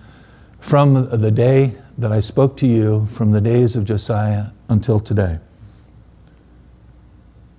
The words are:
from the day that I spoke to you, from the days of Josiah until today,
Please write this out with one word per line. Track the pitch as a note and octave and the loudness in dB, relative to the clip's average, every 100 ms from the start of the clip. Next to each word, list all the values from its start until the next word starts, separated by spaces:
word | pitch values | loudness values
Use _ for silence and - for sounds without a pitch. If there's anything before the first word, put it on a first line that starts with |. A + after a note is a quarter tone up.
| - - - - - - | -20 -20 -20 -20 -20 -20
from | - C#3+ C#3+ C3+ B2+ | -2 2 4 2 0
the | A2+ G#2+ | -2 0
day | G#2+ B2 C3+ C3+ - - - | 2 2 2 0 -4 -16 -8
that | A2+ | -4
I | G#2+ | -2
spoke | - C3+ C3+ - | -2 0 0 0
to | C3 | 0
you, | A2+ G#2+ G#2+ G#2+ | 2 2 0 -2
from | - G#2+ | -2 0
the | G#2+ | 2
days | A2 B2 A#2+ A2+ | 2 2 0 -2
of | |
Josiah | G2+ G#2 - G#2+ G#2+ G#2 G#2 - - | -4 -4 -4 -4 -2 -4 -6 -14 -2
until | G#2+ A2+ G#2+ | -2 0 -2
today, | - G#2 F2+ E2 - - - - - - - - - - _ - - - - - - - - - - | 0 -2 -2 -4 -12 -20 -20 -20 -20 -20 -20 -20 -20 -20 _ -20 -20 -20 -20 -20 -20 -20 -20 -20 -20